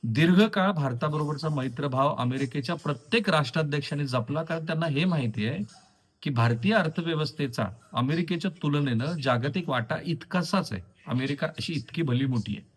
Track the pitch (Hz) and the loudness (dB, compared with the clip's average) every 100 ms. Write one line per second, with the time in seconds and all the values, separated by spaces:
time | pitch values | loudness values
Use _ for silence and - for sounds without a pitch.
0 | 120 113 165 185 214 208 190 180 139 123 | -2 2 6 8 6 4 0 2 -2 -2
1 | 151 147 147 147 160 147 127 120 143 127 | -2 -2 -2 -2 -2 -2 -2 -2 -2 2
2 | 139 151 123 135 135 147 131 170 156 143 | 2 2 -2 0 -2 -4 -4 -4 -4 -6
3 | - 226 202 156 143 - 156 147 143 147 | 0 0 4 2 2 0 0 -2 -2 -4
4 | 143 127 117 147 165 165 160 160 165 139 | 0 -2 -2 -4 -2 -4 -2 -2 0 2
5 | 185 165 120 107 107 160 104 - _ _ | 2 2 0 -2 -2 -2 -6 -10 _ _
6 | _ _ - 123 117 117 131 220 160 160 | _ _ -4 2 4 4 4 4 2 0
7 | 170 156 151 - 143 - 101 - _ - | -2 0 -2 -2 -4 -2 -4 -6 _ -2
8 | 127 160 170 175 190 - 147 143 139 117 | 0 2 0 0 -2 -2 0 2 2 0
9 | 135 170 135 143 131 185 170 127 113 156 | 0 -2 0 2 0 -2 -2 -2 -2 -4
10 | - 156 - 185 170 196 - - - _ | -4 -6 -2 -2 0 0 -2 -8 -10 _
11 | - 127 135 143 156 - - 160 - - | -4 -2 -2 -2 -4 -4 -4 -4 -6 -4
12 | 151 123 135 123 104 101 - | 0 2 2 0 -2 -6 -10